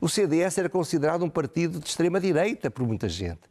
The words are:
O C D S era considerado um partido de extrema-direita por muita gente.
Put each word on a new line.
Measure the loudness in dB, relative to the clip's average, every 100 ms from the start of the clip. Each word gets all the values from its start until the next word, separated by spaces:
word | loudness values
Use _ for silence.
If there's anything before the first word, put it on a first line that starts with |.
O | -2
C | 2 2
D | 4
S | 2 0
era | 0
considerado | 0 0 2 2 2 0
um |
partido | -2 -2 -2 -2 -4
de | -6
extrema-direita | 0 2 2 2 2 2 -2 -6
por | -2 -2
muita | 0 -2
gente. | -4 -6 -6 _